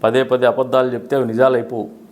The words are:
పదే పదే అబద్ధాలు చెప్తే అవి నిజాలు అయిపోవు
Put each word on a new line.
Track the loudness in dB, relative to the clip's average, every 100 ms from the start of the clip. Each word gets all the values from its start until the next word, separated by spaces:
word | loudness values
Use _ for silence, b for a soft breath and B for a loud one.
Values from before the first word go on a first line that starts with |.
పదే | 2 0 0
పదే | 2 2
అబద్ధాలు | 0 0 0 0
చెప్తే | -4 -4 -2
అవి | -2
నిజాలు | 2 2 2
అయిపోవు | -4 -8 -10 -14 -20